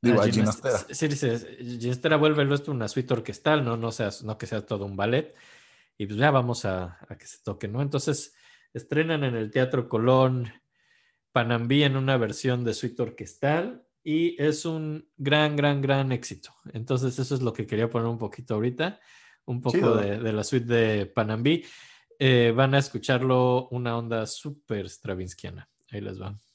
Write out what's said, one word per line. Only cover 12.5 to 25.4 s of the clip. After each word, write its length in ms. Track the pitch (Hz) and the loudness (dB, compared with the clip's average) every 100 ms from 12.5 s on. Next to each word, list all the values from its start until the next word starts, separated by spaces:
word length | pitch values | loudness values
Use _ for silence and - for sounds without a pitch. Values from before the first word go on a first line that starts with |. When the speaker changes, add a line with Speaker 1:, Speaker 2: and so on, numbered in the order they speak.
| 123 | 0
Speaker 2:
de 100 | 120 | -2
suite 280 | 110 117 - | -4 -6 -4
orquestal 840 | 117 - - - 139 156 202 247 _ _ | -6 -6 -18 -4 0 0 -2 -10 _ _
y 380 | 165 156 170 170 | -4 0 0 0
es 220 | 147 151 165 | -2 0 -4
un 420 | 160 156 151 - _ | -6 -6 -8 -12 _
gran, 400 | 143 151 151 147 | 2 4 4 2
gran, 240 | 147 143 | 2 2
gran 300 | 135 135 135 | 2 2 2
éxito. 420 | 123 - - - _ - | -2 -4 -14 -18 _ -14
Entonces 460 | 113 117 127 131 127 | -12 -2 0 0 -2
eso 160 | 127 | -2
es 80 | 135 | 0
lo 100 | 123 | -2
que 140 | - 104 | -4 -4
quería 240 | 107 117 | 0 0
poner 180 | 120 117 | 0 -2
un 100 | 113 | -4
poquito 360 | 110 - 127 | -6 -10 -6
ahorita, 460 | 107 120 123 165 208 _ - - _ - | -2 -2 -2 -6 -6 _ -20 -20 _ -8
un 140 | 123 | -4
poco 160 | 123 170 | 0 2
Speaker 1:
Chido. 180 | 202 110 | 4 2
Speaker 2:
de, 220 | 101 104 | 0 -2
de 140 | 117 | -2
la 120 | 107 | -2
suite 280 | 104 131 117 | 0 -2 2
de 340 | 120 110 107 95 | 2 4 2 0
Panambí. 580 | - 107 110 127 170 - - - - _ _ | -2 0 0 2 0 -2 -20 -20 -20 _ _
Eh, 340 | 131 123 117 | 4 6 6
van 200 | 117 135 | 4 4
a 40 | 139 | 4
escucharlo 880 | 135 117 - 127 131 127 127 123 127 | 2 -6 0 0 4 4 4 2 0
una 260 | 123 120 117 | -6 -4 -4
onda 300 | 117 113 107 | -2 -4 -4
súper 640 | - 151 143 _ 107 92 | -8 -12 -14 _ -6 -6
stravinskiana. 800 | - - 92 90 - | -12 -8 -8 -8 -10